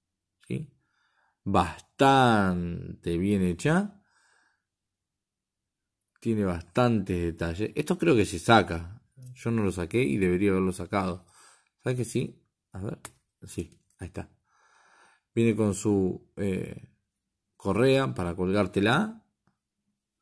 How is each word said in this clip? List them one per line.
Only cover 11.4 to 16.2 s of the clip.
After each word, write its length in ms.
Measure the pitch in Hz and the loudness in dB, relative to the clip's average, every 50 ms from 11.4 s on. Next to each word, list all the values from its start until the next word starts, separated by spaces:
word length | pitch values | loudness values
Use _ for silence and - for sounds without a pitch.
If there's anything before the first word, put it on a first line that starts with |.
| - - _ _ _ _ _ _ _ | -20 -20 _ _ _ _ _ _ _
¿Sabes 140 | 131 123 | -4 -4
que 80 | 127 117 | -4 -4
sí? 400 | - - 120 156 - - _ _ _ _ _ _ _ - | -4 -4 -4 -4 -4 -10 _ _ _ _ _ _ _ -14
A 100 | 95 95 | -10 -10
ver. 160 | 117 - - _ - - _ _ _ _ _ - | -10 -10 -10 _ -18 -20 _ _ _ _ _ -20
Sí, 380 | 95 - - 85 - - _ _ _ - | -12 -10 -10 -10 -10 -14 _ _ _ -16
ahí 120 | _ 95 82 | _ -14 -12
está. 200 | - 95 80 - _ _ _ _ _ _ _ _ _ _ _ _ _ _ _ _ _ _ _ _ _ | -12 -12 -14 -14 _ _ _ _ _ _ _ _ _ _ _ _ _ _ _ _ _ _ _ _ _
Viene 220 | 117 117 117 107 | 0 2 2 2
con 180 | 104 110 104 95 | 2 2 0 0
su, 580 | - - 110 104 98 95 92 90 - | 0 0 0 2 2 0 0 -4 -6